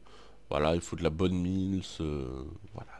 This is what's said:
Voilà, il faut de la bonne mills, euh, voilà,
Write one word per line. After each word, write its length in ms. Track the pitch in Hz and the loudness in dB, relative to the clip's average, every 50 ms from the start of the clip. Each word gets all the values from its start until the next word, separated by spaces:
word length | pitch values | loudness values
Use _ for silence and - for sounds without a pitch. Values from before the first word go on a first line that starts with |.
| - - - - - - - - - - | -6 -12 -18 -18 -18 -18 -18 -14 -4 0
Voilà, 260 | - 71 73 78 82 | 2 4 6 6 4
il 40 | 87 | 4
faut 140 | - - - | 2 -2 -2
de 80 | 82 85 | 0 2
la 80 | 80 | 2
bonne 240 | 78 80 95 90 90 | 4 4 4 4 4
mills, 480 | 90 90 90 95 95 95 95 98 92 87 - - - | 4 2 2 2 2 2 2 2 0 -2 -4 -4 -2
euh, 440 | 82 76 73 71 65 64 65 65 65 80 82 87 - - - | -2 0 0 0 -2 -4 -4 -6 -8 -8 -10 -12 -14 -12 -12
voilà, 200 | - - - - - | -12 -12 -12 -14 -16